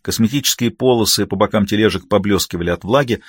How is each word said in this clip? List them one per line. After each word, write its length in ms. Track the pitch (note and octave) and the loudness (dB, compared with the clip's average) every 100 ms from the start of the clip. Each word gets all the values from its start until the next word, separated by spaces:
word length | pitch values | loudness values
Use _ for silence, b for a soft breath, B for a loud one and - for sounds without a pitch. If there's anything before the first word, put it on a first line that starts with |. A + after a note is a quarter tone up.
Косметические 680 | - - A2+ C#3 B2+ - A#2+ | -6 0 0 0 -2 -2 -2
полосы 560 | - B2+ B2 G#2 - G2 | 0 2 2 2 0 -2
по 100 | F#2+ | 0
бокам 300 | G2+ G#2+ G2 | 0 0 0
тележек 420 | G#2 G#2+ F#2 - | 2 2 0 0
поблескивали 640 | G#2 G2 G2 - F2 F2 | 0 2 0 -2 -6 -4
от 140 | F2 | -4
влаги, 380 | F#2 B2+ C3+ G#2 | 0 0 0 -4